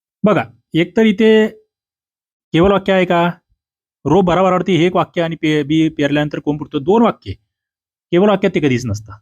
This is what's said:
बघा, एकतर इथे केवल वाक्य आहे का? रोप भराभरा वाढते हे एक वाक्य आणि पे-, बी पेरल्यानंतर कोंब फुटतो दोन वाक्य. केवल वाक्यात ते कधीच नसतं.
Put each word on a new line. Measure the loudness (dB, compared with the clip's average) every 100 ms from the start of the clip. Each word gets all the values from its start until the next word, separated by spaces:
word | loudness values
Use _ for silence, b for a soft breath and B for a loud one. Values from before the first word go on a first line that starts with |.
| _ _
बघा, | -2 0 -4 _ _
एकतर | -2 -2 0
इथे | 0 2 4 4 2 -4 _ _ _ _ _ _ _ _ _
केवल | 0 2
वाक्य | 2 0
आहे | 0 0
का? | 0 -2 -4 _ _ _ _ _ _ 0
रोप | 2
भराभरा | 2 2 2
वाढते | 0 0 0
हे | 0
एक | 0
वाक्य | -4 -4
आणि | -6 -4
पे-, | -2 -2 0
बी | 0 0
पेरल्यानंतर | -2 -2 -2 -2 -6
कोंब | -6 -6
फुटतो | -6 -6
दोन | 0 2
वाक्य. | 2 -2 -10 -16 _ _ _ _ _ _ -4
केवल | 0 2
वाक्यात | 0 -2 -2
ते |
कधीच | 0 -2 -4
नसतं. | -8 -10 -20